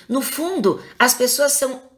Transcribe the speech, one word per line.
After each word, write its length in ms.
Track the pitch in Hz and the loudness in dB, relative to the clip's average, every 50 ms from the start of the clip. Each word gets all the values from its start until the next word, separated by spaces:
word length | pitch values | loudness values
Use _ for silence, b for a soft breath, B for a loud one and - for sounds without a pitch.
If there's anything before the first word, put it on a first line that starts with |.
| B | B
no 140 | - 233 269 | -4 -4 -2
fundo, 600 | - - - - 311 349 381 330 214 190 151 B B B B | -2 -4 -6 -4 -4 -4 -2 0 0 0 0 B B B B
as 160 | _ 240 247 - | _ 2 2 2
pessoas 380 | - 247 247 - - 285 277 285 | 2 0 0 2 2 2 2 2
são 280 | - 269 262 254 254 - - _ | 0 0 -2 -4 -8 -14 -20 _